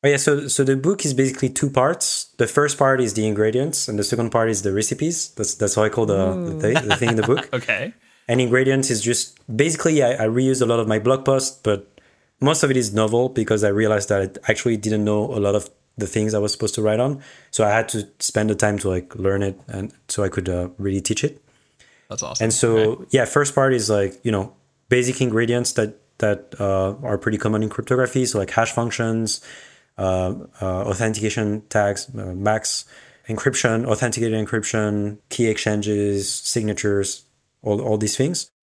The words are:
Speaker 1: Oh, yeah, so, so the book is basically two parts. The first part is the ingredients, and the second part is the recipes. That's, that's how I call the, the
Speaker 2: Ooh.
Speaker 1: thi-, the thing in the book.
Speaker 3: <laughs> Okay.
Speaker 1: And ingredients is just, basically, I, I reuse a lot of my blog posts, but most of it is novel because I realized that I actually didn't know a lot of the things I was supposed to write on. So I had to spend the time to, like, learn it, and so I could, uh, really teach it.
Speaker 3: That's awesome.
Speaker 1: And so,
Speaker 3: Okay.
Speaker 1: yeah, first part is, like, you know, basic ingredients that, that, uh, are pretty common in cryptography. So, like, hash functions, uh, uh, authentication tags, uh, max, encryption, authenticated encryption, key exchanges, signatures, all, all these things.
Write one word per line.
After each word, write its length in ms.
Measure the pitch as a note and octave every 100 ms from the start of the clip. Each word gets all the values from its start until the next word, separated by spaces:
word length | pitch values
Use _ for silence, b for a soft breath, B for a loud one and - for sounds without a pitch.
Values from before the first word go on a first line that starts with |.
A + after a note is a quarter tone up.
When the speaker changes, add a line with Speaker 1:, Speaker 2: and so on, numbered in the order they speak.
Speaker 1:
Oh, 40 | C#3
yeah, 100 | C#3+
so, 280 | - C#3+ C#3
so 160 | -
the 140 | C3+ C3+
book 280 | C#3+ F#3+ D3+
is 80 |
basically 340 | C3 C3+ C3+ C3
two 220 | C3+ C#3+
parts. 560 | C3+ C3 F3 - - - _
The 100 | A2+
first 300 | - D3 C#3+
part 240 | C#3 C3
is 140 | A#2+
the 120 | G#2 A2
ingredients, 640 | G#2 G#2+ A#2 C#3+ - -
and 100 | G#2
the 60 |
second 260 | G2+ A2+ A#2
part 200 | A#2 A2+
is 100 | G#2+
the 100 | G2
recipes. 580 | G2 G#2+ - D#3 E3+ - -
That's, 180 | G#2
that's 200 | - G#2
how 100 | G#2
I 40 | G#2+
call 160 | A2+ A2
the, 280 | G2 F#2+
the 200 | F#2+ E3+
Speaker 2:
Ooh. 60 | -
Speaker 1:
thi-, 260 | G#2+ B2+ A2
the 100 | -
thing 120 | A#2
in 60 | A2+
the 60 |
book. 260 | G2+ C3+ -
Speaker 3:
<laughs> 40 |
Okay. 400 | B2+ - G#2 D3 - b b b
Speaker 1:
And 120 | A#2+
ingredients 500 | B2+ B2 C3 C3+ C3+
is 100 | A#2
just, 380 | G#2+ A#2 - _ - A2+
basically, 460 | D3+ D#3+ E3+ D#3
I, 200 | B2 C3
I 40 | A2
reuse 320 | A#2 C3 B2+
a 60 | A#2+
lot 140 | A#2
of 60 | A2
my 120 | A2
blog 260 | G#2+ C3
posts, 340 | C3+ C3+ C3 -
but 280 | - G2+ - _ b b b b
most 220 | C3+ D#3+
of 80 | D3
it 60 | C3
is 160 | A2
novel 380 | G#2 A2 A#2 B2+
because 340 | B2+ A2 A2
I 40 | G#2
realized 420 | G2+ A2 G#2+ G2+
that 280 | G2+ F#2+ - -
I 40 |
actually 240 | A2 - A2
didn't 280 | G#2+ G#2+
know 200 | G#2 G#2 A2
a 60 | A#2+
lot 140 | G2+
of 160 | G#2 - _ _ -
the 100 | G2+
things 280 | - G#2+
I 40 | G#2+
was 120 | G#2
supposed 220 | - G#2+
to 80 | -
write 180 | G#2+ G#2+
on. 220 | B2+ C3+ B B B
So 140 | -
I 60 | G#2+
had 180 | G#2+ A2
to 160 | A2+ G2+ _
spend 320 | - - G#2+
the 40 |
time 240 | G#2 G#2+ G#2
to, 100 | G2
like, 240 | F#2 F2+ -
learn 260 | F#2+ G2
it, 160 | G2 F#2+ -
and 260 | G2+ G#2 - _
so 140 | -
I 60 | G2
could, 200 | F#2+ F#2
uh, 200 | F2 F2+ -
really 240 | G2 F#2+
teach 240 | - G#2+
it. 180 | D3 - _ b b b b b b
Speaker 3:
That's 120 | G#2
awesome. 220 | C2 -
Speaker 1:
And 80 | A2+
so, 240 | A2 A#2 A2+
Speaker 3:
Okay. 280 | A2 - -
Speaker 1:
yeah, 140 | C3+
first 300 | A#2 - C#3+
part 180 | C#3+ C3+
is, 160 | B2+ G#2
like, 320 | G#2+ G2 -
you 80 | B2+
know, 220 | G#2+ G2 _ _ _ _
basic 320 | B2 B2 B2+
ingredients 500 | B2+ A2 A#2 A#2+ A#2+
that, 240 | - G#2+ - _ _
that, 360 | G#2+ G2+ - -
uh, 340 | G2+ F#2+ F#2+ G#2+
are 140 | C3 G#2
pretty 220 | - G#2+
common 240 | A2+ G#2+
in 80 | A2
cryptography. 560 | - A2+ B2+ B2+ C3+ B2+
So, 120 | A2
like, 120 | F#2+
hash 220 | - A2+
functions, 680 | - A#2 - A2+ A2+ A2 - B B B B B -
uh, 360 | F#2+ F#2 F#2 G2 - -
uh, 220 | F#2+ F#2 G2+
authentication 720 | F#2+ A2+ G#2+ G#2+ G#2+ G#2+ G#2 -
tags, 360 | G#2+ G2+ G2+ -
uh, 200 | A2+ F#2+
max, 500 | F#2 G2+ A2 - - - B B B -
encryption, 560 | A2 - - B2 A2+ B2
authenticated 480 | G#2+ B2 A2 A2+ A2 G#2+
encryption, 720 | A2+ G#2 A2 G#2+ G#2 G#2 G#2 _
key 160 | - A#2
exchanges, 840 | G#2+ - G#2+ G2+ G#2 G#2 G2+ G2
signatures, 920 | - - - G#2+ G2+ G#2 G2+ G2 - _ _ _ _
all, 180 | A2+ G#2
all 160 | A2+ G#2+
these 180 | G#2+ -
things. 340 | C3+ F3 - _